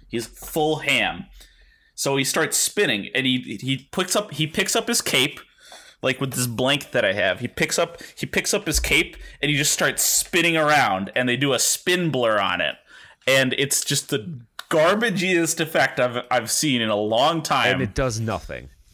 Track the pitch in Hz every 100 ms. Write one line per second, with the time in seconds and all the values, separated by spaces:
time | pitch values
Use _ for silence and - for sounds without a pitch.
0 | - 117 117 - - 165 151 147 143 131
1 | 95 87 - - - _ _ _ _ -
2 | 143 139 135 - 156 - - - 190 104
3 | 92 127 131 127 127 107 127 135 - -
4 | 185 226 208 147 151 214 196 226 226 233
5 | - 135 139 - - _ - - - -
6 | 127 131 135 127 123 113 127 143 - 123
7 | 104 98 95 92 120 - 160 - 165 -
8 | - - - 196 196 202 180 135 - 139
9 | - - - - 143 147 147 - 151 -
10 | - - - 175 170 160 151 151 117 95
11 | 98 - 127 123 143 120 - - - 180
12 | 170 139 117 104 95 90 76 - _ -
13 | - - - 135 131 - 139 - - 143
14 | - 139 139 135 117 - - 160 165 208
15 | 233 190 185 175 160 - 156 170 135 -
16 | 123 120 - 127 107 - 156 123 110 104
17 | 107 113 143 165 147 139 110 95 117 117
18 | 135 110 110 95 - 64 67 - _